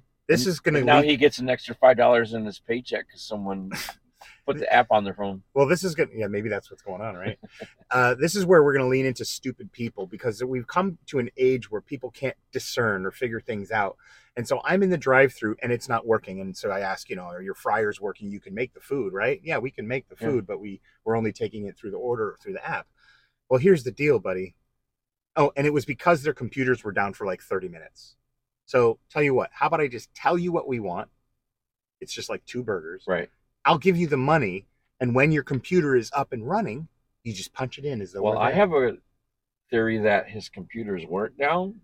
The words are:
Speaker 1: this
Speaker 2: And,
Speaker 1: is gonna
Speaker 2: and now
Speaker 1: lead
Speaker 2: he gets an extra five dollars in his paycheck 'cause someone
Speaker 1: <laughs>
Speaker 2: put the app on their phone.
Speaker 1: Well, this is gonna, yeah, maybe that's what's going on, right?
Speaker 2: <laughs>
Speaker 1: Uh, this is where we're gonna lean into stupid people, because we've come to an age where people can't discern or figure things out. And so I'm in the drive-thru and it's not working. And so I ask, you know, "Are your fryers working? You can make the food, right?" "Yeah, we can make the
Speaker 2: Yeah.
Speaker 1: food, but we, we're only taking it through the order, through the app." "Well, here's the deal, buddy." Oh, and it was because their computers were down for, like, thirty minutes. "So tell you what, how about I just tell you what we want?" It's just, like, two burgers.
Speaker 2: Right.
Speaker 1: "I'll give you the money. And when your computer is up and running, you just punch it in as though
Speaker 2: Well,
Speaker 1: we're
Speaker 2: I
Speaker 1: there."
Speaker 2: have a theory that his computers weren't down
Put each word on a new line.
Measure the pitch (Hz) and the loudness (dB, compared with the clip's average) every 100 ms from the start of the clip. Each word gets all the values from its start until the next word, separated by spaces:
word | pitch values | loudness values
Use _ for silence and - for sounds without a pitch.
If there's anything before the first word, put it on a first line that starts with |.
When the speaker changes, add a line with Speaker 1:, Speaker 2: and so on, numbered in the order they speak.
| _ _ - | _ _ 2
Speaker 1:
this | 156 185 | 2 2
Speaker 2:
And, | |
Speaker 1:
is | 160 | 0
gonna | 170 - | 0 2
Speaker 2:
and | 151 | 6
now | 147 | 6
Speaker 1:
lead | 151 | 6
Speaker 2:
he | 131 | 6
gets | 147 - | 4 4
an | 127 | -2
extra | 123 - 117 | -4 -4 6
five | 131 120 | 8 8
dollars | 120 120 110 | 8 6 4
in | 113 107 | -4 -6
his | 95 | -8
paycheck | - 120 123 107 - | -6 -6 -4 -8 -8
'cause | - | -16
someone | - 107 98 98 95 | -10 -8 -6 -6 -8
Speaker 1:
<laughs> | 95 - - _ _ - - - | -10 -10 -14 _ _ -20 -12 -6
Speaker 2:
put | 147 | -4
the | - | 2
app | 123 117 | 2 4
on | 110 | 2
their | 98 | 0
phone. | 92 101 95 _ | -6 -6 -8 _
Speaker 1:
Well, | 135 139 | 2 4
this | 175 | 2
is | 185 | 0
gonna, | 156 135 110 | -2 -2 -2
yeah, | 101 | -4
maybe | 104 110 | -4 -4
that's | 101 - | -6 -8
what's | - | -18
going | 101 92 | -12 -10
on, | 110 90 | -10 -8
right? | 101 104 | -10 -10
Speaker 2:
<laughs> | - - - _ - | -16 -20 -20 _ -2
Speaker 1:
Uh, | 127 123 123 | 2 2 2
this | 160 196 | 0 2
is | 175 | 6
where | 170 | 8
we're | 143 | 8
gonna | 139 127 | 4 2
lean | 131 131 | 2 0
into | 120 | -4
stupid | 110 - 131 - 101 | -8 -8 -10 -10 -14
people, | - 117 - 92 | -8 -8 -8 -10
because | 107 104 104 | -6 -6 -4
we've | 127 127 120 | -4 -6 -2
come | 180 190 165 - | -2 -2 -4 -6
to | 139 | -4
an | 120 - | -4 0
age | 131 127 - | 2 2 -4
where | 104 | -10
people | - 139 123 | -10 -12 -12
can't | - 127 - _ | -8 -10 -10 _
discern | 123 - 131 113 95 92 | -10 -6 -2 0 0 -4
or | |
figure | - 123 113 | -4 -6 -6
things | - 107 98 | -6 -8 -4
out. | 110 98 - _ - _ 123 | -2 -2 -6 _ -20 _ -8
And | 113 | -4
so | 127 147 | -2 0
I'm | 190 | 2
in | 190 | 2
the | 165 | 2
drive-thru | 135 131 135 - 107 - | 4 6 6 4 -6 -4
and | 123 | -4
it's | 120 - | -4 -2
not | 117 113 | -2 0
working. | 110 98 95 | 0 -2 -10
And | 95 90 | -10 -8
so | 104 | -6
I | 98 | -4
ask, | 95 95 - | -4 -6 -10
you | 95 | -12
know, | |
"Are | 90 87 | -12 -12
your | 95 - | -10 -6
fryers | 123 110 107 98 | -2 0 -2 -4
working? | 101 - 101 | -8 -8 -12
You | 101 | -12
can | 95 | -10
make | 98 127 | -8 -8
the | - | -10
food, | - 139 98 | -8 -4 -4
right?" | 95 120 139 | -2 -2 -2
"Yeah, | 160 139 | -4 -6
we | 131 | -6
can | - 107 | -8 -8
make | 131 - | -8 -8
the | - | -8
Speaker 2:
Yeah. | 113 | -2
Speaker 1:
food, | 120 95 | -2 -2
but | 98 | -10
we, | 104 95 _ _ 110 | -10 -14 _ _ -2
we're | 113 | -2
only | 110 | -2
taking | - 110 110 101 | -4 -6 -6 -12
it | - | -12
through | 104 | -12
the | 95 | -8
order, | 123 120 101 - | -4 -4 -4 -8
through | 101 | -12
the | 92 160 | -10 -8
app." | - - _ _ _ _ _ - | -10 -10 _ _ _ _ _ -2
"Well, | 127 | 2
here's | 185 165 120 | 4 4 2
the | |
deal, | 107 147 117 | -2 2 2
buddy." | 95 92 92 _ _ _ _ _ _ _ _ 156 | 0 -6 -6 _ _ _ _ _ _ _ _ 0
Oh, | 143 139 | 2 2
and | 147 | 0
it | |
was | 147 131 | 0 -2
because | 131 175 160 | -2 2 2
their | 147 - | 0 -4
computers | 120 135 127 123 | -6 -2 0 0
were | 107 | -2
down | 98 101 | -2 -2
for, | - 101 | -4 -6
like, | 92 | -6
thirty | - 95 90 | -4 -6 -6
minutes. | 82 - _ - _ _ _ _ _ _ | -14 -20 _ -20 _ _ _ _ _ _
"So | 127 117 110 _ | 4 4 2 _
tell | 156 | 0
you | 147 | 2
what, | 123 90 | 2 0
how | - 147 | -2 0
about | 156 | 0
I | 143 | -2
just | 120 - | -4 -14
tell | - - 175 | -4 0 0
you | 175 | 0
what | 165 - | -2 -2
we | 120 | -4
want?" | 98 90 - _ _ _ _ _ _ _ _ - | -4 -8 -10 _ _ _ _ _ _ _ _ -20
It's | - | -14
just, | - 98 | -12 -8
like, | 98 - | -10 -8
two | 123 | -8
burgers. | 110 92 80 92 - | -4 -6 -6 -10 -4
Speaker 2:
Right. | 87 - _ _ _ 139 | -4 -4 _ _ _ 2
Speaker 1:
"I'll | 160 | 4
give | 185 170 | 4 2
you | 160 | 2
the | 139 | 0
money. | 139 160 101 95 - _ _ - | 2 2 0 -6 -12 _ _ -4
And | 127 131 | 0 4
when | 156 | 4
your | 151 | 2
computer | - 127 - 180 147 127 | 0 -4 0 0 4 2
is | 110 | 2
up | 139 139 | -4 -4
and | 120 120 | -6 -4
running, | 208 151 123 160 _ _ _ | -2 -2 -6 -12 _ _ _
you | 113 | -10
just | 95 - | -10 -10
punch | - 131 - | -8 -8 -6
it | 143 | -6
in | 117 | -6
as | 95 | -8
though | 98 | -2
Speaker 2:
Well, | 104 | 0
Speaker 1:
we're | - | 2
Speaker 2:
I | 117 | 2
Speaker 1:
there." | 170 | 2
Speaker 2:
have | 196 | 2
a | 147 120 - _ _ _ _ _ _ - | 2 0 -2 _ _ _ _ _ _ -4
theory | 117 113 110 | 0 0 2
that | 104 98 - | 2 2 0
his | 104 - | -12 -14
computers | 101 87 113 104 92 78 | -16 -14 -10 -6 -8 -4
weren't | 92 113 139 | -4 -4 -2
down | 143 175 190 220 | 0 0 -2 -10